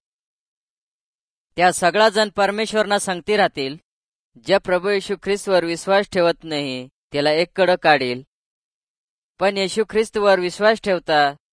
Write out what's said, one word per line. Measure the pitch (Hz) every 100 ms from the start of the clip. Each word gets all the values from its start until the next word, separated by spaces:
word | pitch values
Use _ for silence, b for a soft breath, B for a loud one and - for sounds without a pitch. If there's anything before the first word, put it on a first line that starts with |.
| _ _ _ _ _ _ _ _ _ _ _ _ _ _ _ 160
त्या | 180
सगळा | - 175 190 220
जण | 196 214
परमेश्वरना | 202 196 208 220 214 202 202
संगती | - 175 202 208
राहतील. | 175 151 135 160 _ _ _ _ _ 120 131
ज्या | 202
प्रभू | - 180 196
येशू | 202 196 190
ख्रिस्तवर | 196 196 202 180 170
विश्वास | 165 190 196 202
ठेवत | 185 170 165
नाही, | 165 147 139 127 127 _ _
त्याला | 143 147
एककडं | 156 175 - 180 180
काढील. | 165 143 127 123 - _ _ _ _ _ _ _ _ _ _ -
पण | 190 196
येशू | 190 220 214
ख्रिस्तवर | 214 226 214 202 190
विश्वास | 180 - 214 220
ठेवता, | 202 175 - 151 143 143 _